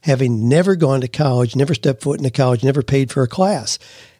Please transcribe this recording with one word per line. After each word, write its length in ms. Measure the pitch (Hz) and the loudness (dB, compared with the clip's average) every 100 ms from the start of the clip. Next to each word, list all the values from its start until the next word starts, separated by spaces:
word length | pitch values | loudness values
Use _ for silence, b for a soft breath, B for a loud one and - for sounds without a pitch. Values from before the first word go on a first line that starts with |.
having 480 | 160 131 127 113 117 | -2 0 0 0 2
never 260 | 156 190 180 | 2 2 2
gone 240 | 147 135 | 2 0
to 80 | 123 | -2
college, 480 | - 147 123 120 127 | -2 0 2 0 0
never 180 | 139 | 0
stepped 300 | 139 143 131 | 0 -2 -2
foot 160 | 143 156 | -4 -4
in 60 | 135 | -2
a 40 | |
college, 320 | 117 127 120 | 0 0 2
never 220 | 131 139 | 0 0
paid 260 | - 139 131 | 0 0 0
for 140 | 139 | -2
a 40 | 127 | -2
class. 520 | - 190 165 110 - B B B | 0 -2 -2 -6 -10 B B B